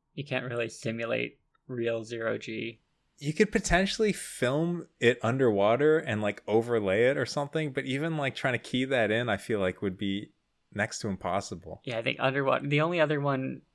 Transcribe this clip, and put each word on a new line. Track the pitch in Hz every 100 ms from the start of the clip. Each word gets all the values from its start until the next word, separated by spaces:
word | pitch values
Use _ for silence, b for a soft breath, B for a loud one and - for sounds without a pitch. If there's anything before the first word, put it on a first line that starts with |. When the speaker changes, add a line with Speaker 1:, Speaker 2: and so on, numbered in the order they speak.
| _
Speaker 1:
You | -
can't | - 127 123
really | 120 113
simulate | - 117 113 117 117 123 - _ _ _
real | 123 117 113
zero | 113 117 113 110
G. | - 110 113 113 _ _ _ _
Speaker 2:
You | 143
could | 156 202
potentially | 220 - 175 190 - 214
film | - - - 123 143 170 175 - -
it | 120 123
underwater | 113 131 127 98 104 120 151 156
and, | 160 107
like, | 104 - -
overlay | 110 117 117 98 101
it | 123 147
or |
something, | 120 147 143 160 151
but | 131
even, | 135 135 165 156
like, | 135
trying | - 135
to | 120
key | - 127 131
that | 131 107
in, | 110 123
I | 98
feel | - 107
like | 92 -
would | 101 92
be | 101 98 107 _ _ _ _
next | 98 110 -
to | 113
impossible. | 92 92 95 - 87 85 87
Speaker 1:
Yeah, | - 117
I |
think | 113 -
underwater, | 135 135 135 131 139
the | 147
only | 160 175
other | 151 147
one, | 143 135 131 127 _